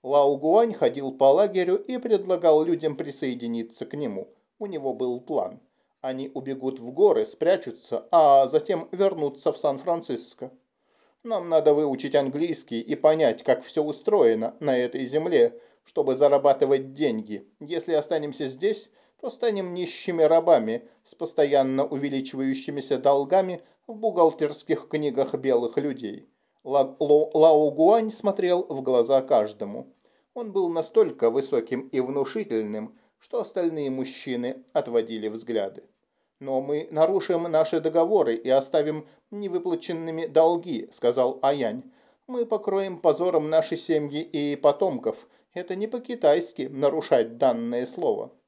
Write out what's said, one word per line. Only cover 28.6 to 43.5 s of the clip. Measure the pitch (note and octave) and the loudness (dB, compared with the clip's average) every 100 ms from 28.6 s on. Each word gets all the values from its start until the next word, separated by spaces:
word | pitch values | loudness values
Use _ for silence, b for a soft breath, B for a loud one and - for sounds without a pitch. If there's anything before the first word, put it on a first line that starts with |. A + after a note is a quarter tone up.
| F3+ | -2
в | C#3 | -6
глаза | C3 B2 A#2 C3+ | 0 2 4 2
каждому. | C3 B2+ G#2+ G#2 G2+ A2 - _ _ _ _ | 4 2 2 -6 -12 -12 -16 _ _ _ _
Он | B3 A3 | -12 -6
был | G3 F3 | -2 -2
настолько | E3 D#3+ A3 F#3 - A#2 | -4 0 2 2 2 0
высоким | B2 C3+ B2+ A2+ C3 C3+ | 0 -2 -4 -2 -8 -4
и | C3+ | -4
внушительным, | B2+ C#3 C3+ - - A2+ G#2+ G#2+ A2 b b b | -2 -2 -4 -4 -4 -4 -4 -8 -10 b b b
что | _ B3 | _ -8
остальные | - G3 E3+ D#3+ C#3 | -6 -2 -2 -2 -6
мужчины | C3 C3 - C#3 B2 B2 C3 _ | -4 -8 -8 -8 -4 -4 -8 _
отводили | D#3 C3 A#2 A2+ A2 G#2+ | -4 0 -2 -2 -6 -6
взгляды. | A2 A#2 A2 G2 - _ _ _ _ _ _ | -8 -4 -4 -4 -8 _ _ _ _ _ _
«Но | C3+ C3 | -4 -4
мы | C3+ D3 - | -2 -6 -4
нарушим | D3+ D#3+ F#3+ - E3+ | 2 2 2 0 -2
наши | E3+ D#3+ D#3 E3 | 0 0 2 0
договоры | D#3+ E3 E3+ G#3 A#2 A#2 | 0 0 2 2 2 -2
и | B2+ | 2
оставим | C3+ C3+ D#3 D3+ D3+ D3+ b _ | 2 2 -2 0 -6 -10 b _
невыплаченными | G#3 G3+ F3+ F3 E3+ - E3 E3 D#3+ D#3+ | -10 -6 -4 -4 -6 -6 -8 -6 -8 0
долги», | D3 D#3+ F3 F3+ A#2 - | 4 4 2 -4 -8 -8
сказал | - A#2+ B2+ B2+ C3 | -2 0 2 0 2
Аянь. | C#3 C#3+ A#2 B2 - b b b - | 0 0 -2 -4 -14 b b b -10
«Мы | B3 A#3 | -6 -4
покроем | G#3+ G#3 G3 G3 F3 | -2 -2 -2 -4 0
позором | E3+ C#3+ F3+ E3+ | 0 2 0 0
наши | D3+ | 2